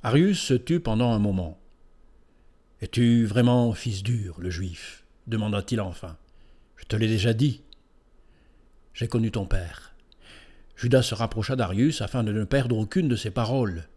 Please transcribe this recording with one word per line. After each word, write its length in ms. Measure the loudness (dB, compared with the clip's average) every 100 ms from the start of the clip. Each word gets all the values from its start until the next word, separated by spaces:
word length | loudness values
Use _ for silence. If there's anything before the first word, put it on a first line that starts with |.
Arius 360 | 4 4 4 2
se 160 | 0
tut 260 | 0 2 -2
pendant 320 | 0 2 2
un 60 | 2
moment. « 400 | 2 0 -4 -10 -20 _ -20 -20 -20 -20 _ _ -20 _ _ _
Es-tu 420 | -6 2 4 4
vraiment 480 | 4 4 4 4 2
fils 300 | 0 -4 -4
d'Hur, 340 | -2 -2 -4 -8
le 120 | -6
Juif ? » 540 | -6 -6 -8 -16 -20 _ _ -6
demanda-t-il 540 | -4 -2 -4 -2 -4
enfin. « 380 | -4 -8 -14 -16 _ -20 -20 -20 _ -20
Je 80 |
te 100 | -6
l'ai 140 | 0 2
déjà 240 | 2 2
dit. » « 300 | 2 2 0 -12 -20 _ _ _ -20 -20 _ _ _ _ -20 _
J'ai 160 | -8 -4
connu 220 | 0 0
ton 160 | -2 0
père. » 480 | 0 -2 -14 -20 -20 _ _ -20 -20 -20 -20 -20 -6
Judas 240 | 4 4
se 140 | 4
rapprocha 420 | -2 -4 -4 -4 -2
d'Arius 460 | -2 2 0 0
afin 200 | -4 -2
de 100 | -2
ne 120 | -2
perdre 320 | 0 0 0 -2
aucune 320 | 0 0 0
de 80 | 0
ses 140 | -2
paroles. 580 | -4 -2 0 -2 -4 -10